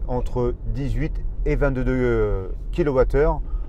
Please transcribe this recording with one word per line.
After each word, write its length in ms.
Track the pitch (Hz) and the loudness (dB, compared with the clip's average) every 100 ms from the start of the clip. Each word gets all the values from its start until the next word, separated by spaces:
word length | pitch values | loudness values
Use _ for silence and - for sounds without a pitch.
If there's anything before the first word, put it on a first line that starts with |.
| - | -4
entre 460 | 123 - 127 123 120 113 | -2 -2 0 -2 -2 -4
dix-huit 500 | 113 135 110 156 - - - 147 | -2 -2 -2 -2 -2 -4 -2 0
et 100 | 143 | 2
vingt-deux, 300 | 139 127 127 | 2 0 0
euh, 640 | 127 123 113 107 98 92 - - | 2 2 2 2 0 -4 -6 -4
kilowattheures, 680 | - 147 131 120 135 160 151 - - | 0 2 4 4 4 4 2 -2 -4